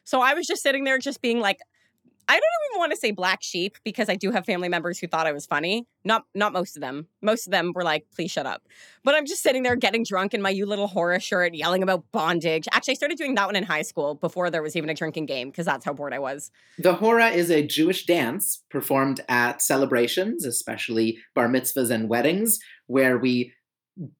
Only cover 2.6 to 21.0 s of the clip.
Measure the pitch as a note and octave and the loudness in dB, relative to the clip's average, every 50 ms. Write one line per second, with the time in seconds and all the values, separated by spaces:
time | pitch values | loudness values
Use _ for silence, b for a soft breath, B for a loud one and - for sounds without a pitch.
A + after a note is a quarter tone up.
2.6 | D5+ C5+ A4+ F4+ E4+ D4 G#4 - - A3 G#3 F#3 F3+ F#3 F#3 - - - - E3+ | -2 -2 0 0 0 0 0 -2 -2 -2 -2 0 0 0 0 0 -4 -8 -4 -4
3.6 | F#3 F#3+ _ - - A3 - - G#3+ F#3+ F#3 F#3 G3+ F3+ A3 F#3+ F3 - F#3 F3 | -4 -4 _ -8 -10 -8 -4 -4 -2 -2 -2 -2 -2 -2 -2 -2 -2 -2 -4 -2
4.6 | F3+ F3 F3 E3+ D#3+ F3 F3+ - F3+ E3 - D#3+ D#3+ D#3 D3 D3 - - D#3 D3 | -2 -2 -2 -2 -2 -4 -6 -6 -6 -4 -2 0 0 0 -2 -4 -4 -2 -2 -2
5.6 | D#3+ F3+ G#3 A#3+ A#3+ _ _ _ - G3 A3+ A3 - _ - G3 G#3 G#3 D3+ F#3 | 0 0 -2 -4 -4 _ _ _ 0 0 0 0 0 _ -2 0 0 0 0 -2
6.6 | F3+ - - C#3+ C#3+ B2+ C3+ D3 D#3+ _ _ - - - - A3 - F3+ G3 F3+ | -4 -4 -8 -10 -10 -8 -8 -10 -12 _ _ -4 0 0 0 0 -2 0 0 0
7.6 | E3+ F3+ E3+ F3+ F3 D#3+ D#3 D#3 - _ - - E3 F3+ - D#3 C3+ B2+ - - | 0 0 -2 -2 0 0 0 -2 -4 _ -8 -6 -6 -4 -4 -4 -4 -4 -6 -8
8.6 | _ b b b b b b b b C#4 D4 D#4 C#4+ C#4+ G4 - - D4+ C4 C4 | _ b b b b b b b b 2 2 2 0 -2 -6 0 0 2 2 2
9.6 | B3 B3 A#3+ A#3+ A#3 G3 G#3 A#3 A3+ - G3 F#3 F#3+ G3+ A#3+ G#3 G3 G3 G3 F#3+ | 2 0 0 2 2 0 0 0 -2 0 -2 -2 -2 -2 -2 -2 -2 0 0 0
10.6 | G#3 G3+ G#3 G3 G3+ G3 F#3 F3 E3+ F3 F3+ F#3 - - G3+ F3+ F3+ F3 E3+ D3+ | -2 -2 -2 -2 -4 -2 -2 -2 0 0 0 -2 -2 -2 0 0 0 0 0 -2
11.6 | D3+ F3 F#3 F#3 F#3 F#3+ F#3 E3+ - _ - G#3+ D#3 F3 F3 E3 D#3 E3 D#3+ E3 | 0 2 2 2 2 2 0 -2 -2 _ -4 -2 0 0 0 0 0 0 0 0
12.6 | D#3+ - - A#3+ - C4+ - - C#4+ D4+ E4+ - D4+ C4+ C4 G3+ G3+ G3 G#3 F#3 | 0 0 0 0 2 0 -2 -2 -2 -4 -4 -4 -4 -2 0 0 0 2 0 -2
13.6 | F3 F3 D#3 D3+ D#3+ - - E3 C#3+ D3 D3 - - E3 - F3+ F3 F3 E3 D#3+ | -2 0 -2 -4 -4 -4 -4 -4 -2 -2 -4 -4 -6 -6 -4 -2 -2 -2 -2 -2
14.6 | D3+ D#3 - A#3 D3+ D#3+ D#3 - E3+ D#3 - E3 D#3 C3+ C3+ B2+ B2 C#3 - F3+ | -4 -2 -4 -4 -4 -4 -4 -4 -4 -6 -4 -6 -6 -4 -6 -6 -6 -8 -6 -4
15.6 | D#3+ D#3+ C#3+ A#2+ - D3+ C#3+ C#3+ C#3+ C#3 B2+ C#3 C#3 C3 C#3 D3 - - b b | -2 -2 -2 -2 -4 -8 -6 -6 -8 -8 -6 -6 -6 -6 -6 -8 -12 -18 b b
16.6 | b b b b E3 F3+ F3 F3+ G#3+ A3+ A#3 A#3 A#3 A3+ - F3 E3+ F3 E3 D3+ | b b b b 4 4 4 4 4 4 6 6 6 4 4 2 2 4 4 2
17.6 | C3+ - - D3+ D#3+ F3+ F#3 - - - F3 E3 B2+ A#2 D3 G3+ - - - - | 2 2 2 2 2 2 2 0 0 0 2 2 2 -2 -2 -4 -4 -4 -6 -6
18.6 | _ _ - C3+ - - C#3 C3+ C3+ C#3 C3 - - - B2 A#2+ A#2+ B2 - - | _ _ -6 -6 -2 0 2 2 2 2 0 -2 -2 0 2 2 2 2 0 -2
19.6 | - - C#3 C3+ C3+ A#2+ C3 A#2+ A#2+ A#2+ - F3+ F#3+ A3 E4+ E4+ D3+ B2 A2+ - | 0 2 4 2 4 4 4 2 2 2 2 -2 -2 -2 -2 -4 -4 -4 -4 -4
20.6 | - A#2 A2+ A2 - - A2+ A2+ | -4 -6 -8 -8 -6 -2 0 2